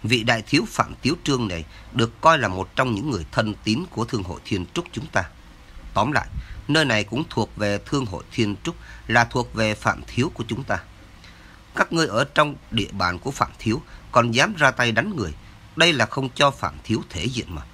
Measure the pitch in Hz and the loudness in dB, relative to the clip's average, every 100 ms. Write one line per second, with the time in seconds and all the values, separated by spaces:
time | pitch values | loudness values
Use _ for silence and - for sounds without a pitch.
0 | 107 120 110 117 110 143 220 - - - | 2 0 2 0 2 0 0 -2 -2 -2
1 | 127 170 - 131 110 85 80 - - - | -2 -2 0 0 0 -4 -8 -16 -6 0
2 | 117 - 160 160 107 92 92 - 131 101 | 0 4 4 4 2 -2 -4 0 0 0
3 | 147 104 80 - 107 101 107 113 185 - | -2 -4 -2 -2 -2 -2 -2 -2 -2 -4
4 | 117 117 90 73 - 98 87 - 170 113 | -2 -4 -4 -10 -4 -4 -4 -8 -8 -10
5 | - - 90 - - - - - - 98 | -2 -2 -2 -12 -20 -20 -18 -16 -4 0
6 | 117 135 - - - - - 151 143 107 | 2 0 -2 -10 -10 -12 0 2 4 2
7 | 104 120 160 - 107 - 104 101 - 143 | 0 -4 -2 -2 -2 -2 -2 -2 -2 -2
8 | 117 90 - - 104 101 - - - - | -2 -8 -8 -2 -2 -2 -8 -10 -16 -16
9 | - 117 117 127 120 110 110 107 113 - | 2 4 4 0 -2 0 0 2 -2 -2
10 | - - 147 - 113 120 139 98 - - | -4 -2 -2 -2 -6 -6 -2 -4 -4 -20
11 | - - - - - - - - 196 165 | -20 -20 -20 -20 -20 -20 -12 -2 0 2
12 | 147 107 139 - 147 139 - - 98 98 | 2 2 2 2 2 0 -6 -4 -4 -2
13 | 90 90 131 - - - 110 117 - - | -2 0 -6 0 -2 0 0 0 -4 -18
14 | - 123 117 117 175 185 139 127 120 110 | 2 4 4 4 4 6 4 4 2 2
15 | 208 175 87 76 - - - - 170 143 | 0 -4 -6 -6 -16 -20 -12 4 4 6
16 | 110 - 131 - 143 - 85 78 - 113 | 2 0 -4 2 2 2 -6 -6 -2 -2
17 | - 85 104 120 - 80 - | -2 -6 -4 -4 -6 -10 -12